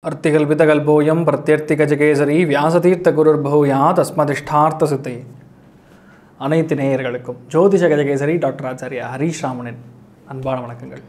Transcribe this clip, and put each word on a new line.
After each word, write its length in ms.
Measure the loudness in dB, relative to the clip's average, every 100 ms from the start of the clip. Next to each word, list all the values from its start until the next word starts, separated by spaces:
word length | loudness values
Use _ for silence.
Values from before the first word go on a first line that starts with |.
| -8
அர்த்திகல்பிதகல்போயம் 1120 | -4 0 2 2 2 4 4 4 2 4 2 0
பிரத்யர்த்தி 500 | 0 0 0 0 0
கஜகேசரி 580 | 0 2 2 2 2 2 2
வியாசதீர்த்த 580 | 0 2 2 2 2 2 4
குருர்பூயாத் 840 | 4 2 2 2 2 2 2 2
அஸ்மதிஷ்டார்த்த 880 | 0 -2 -2 -2 -2 2 2 0 -2
சித்தை. 240 | -2 -6 -12 -16 -20 -20 -20 -20 -20 _ -20 -20 -20 _ _ -2
அனைத்து 300 | -2 0 -2
நேயர்களுக்கும் 640 | -2 -2 -4 -8 -10 -16 -4
ஜோதிஷ 300 | 2 4 4 2
கஜகேசரி 440 | 2 0 -2 -2 -2
டாக்டர் 260 | -4 -6 -10
ஆச்சாரியா 340 | -10 -10 -10 -10
ஹரீஷ் 280 | -6 -6 -4 -8
ராமனின் 340 | -8 -12 -14 -20 -20 -20 _ -16
அன்பான 260 | -10 -6 -6 -8
வணக்கங்கள். 380 | -14 -16 -18